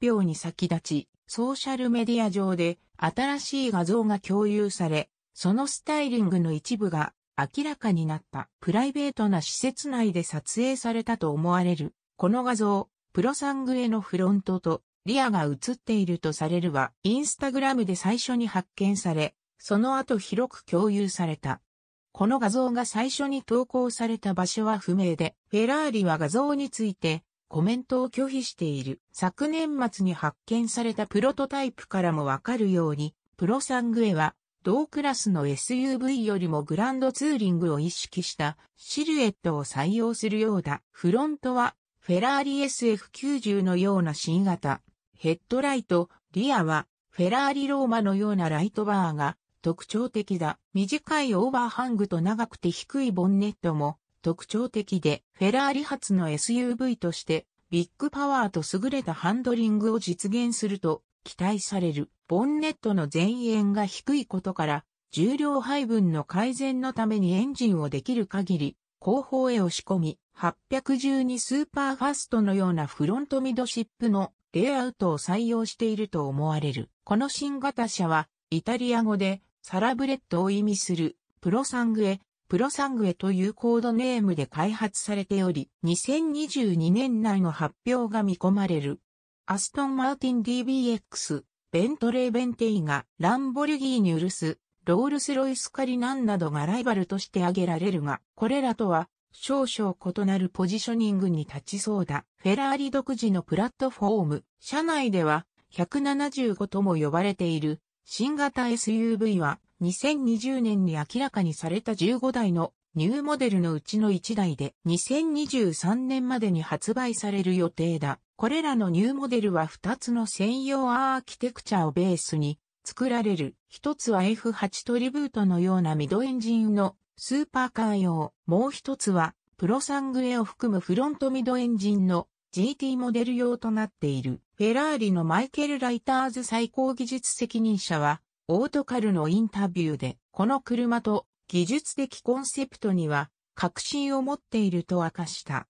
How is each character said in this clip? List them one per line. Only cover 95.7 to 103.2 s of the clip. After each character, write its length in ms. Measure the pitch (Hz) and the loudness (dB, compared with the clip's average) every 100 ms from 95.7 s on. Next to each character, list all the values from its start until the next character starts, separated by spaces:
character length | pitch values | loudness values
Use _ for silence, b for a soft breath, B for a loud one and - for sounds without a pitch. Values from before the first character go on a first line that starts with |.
| - | -4
リ 140 | 262 247 | -2 -2
ナ 160 | 240 | -2
ン 120 | 269 226 | -2 0
な 120 | 196 | 0
ど 120 | 156 | 0
が 160 | 147 156 | -2 0
ラ 140 | 240 | 0
イ 40 | 247 | 0
バ 80 | |
ル 120 | 196 175 | 0 0
と 120 | 196 | -4
し 100 | - | -4
て 140 | 190 | -2
挙 120 | 175 | 0
げ 120 | 185 175 | 2 0
ら 120 | 160 | 0
れ 140 | 196 | -2
る 100 | 180 | -2
が、 200 | 147 131 _ - | -2 -6 _ -4
こ 120 | 226 | -2
れ 140 | 277 | 0
ら 120 | 262 | 0
と 140 | 226 202 | 0 0
は 220 | 165 170 _ _ | 0 -2 _ _
少 320 | - - 277 262 | -10 -2 0 0
々 260 | - 202 | -2 -2
異 320 | 185 185 196 196 | -2 -6 -2 0
な 120 | 190 | 0
る 100 | 185 | 0
ポ 180 | - 180 | 0 0
ジ 140 | 214 | -2
シ 120 | - | -2
ョ 20 | |
ニ 180 | 233 214 | 0 0
ン 80 | 196 | 2
グ 100 | 190 | 0
に 100 | 160 | 0
立 220 | 147 143 | -4 -10
ち 180 | - 202 | -8 -6
そ 200 | 214 202 | -2 -2
う 60 | 170 | -2
だ。 200 | 143 - _ | -4 -8 _
フ 120 | 185 | 0
ェ 60 | 262 | 2
ラ 160 | 269 | 2
ー 60 | 277 | 0
リ 120 | 277 | 0
独 200 | 269 262 | -2 -2
自 220 | 240 | 0